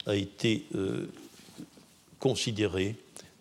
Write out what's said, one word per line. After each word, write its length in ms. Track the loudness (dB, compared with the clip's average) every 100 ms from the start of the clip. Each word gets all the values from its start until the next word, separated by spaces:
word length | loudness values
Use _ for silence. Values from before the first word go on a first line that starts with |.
| 0
a 80 | 0
été, 500 | 0 0 2 2 0 -2
euh, 320 | -2 -2 -4 -10 -20 -20 -20 -18 -18 -20 -20 -20 _ -2
considéré, 760 | 0 0 0 2 2 2 0 -2 -12 -20 -20 -2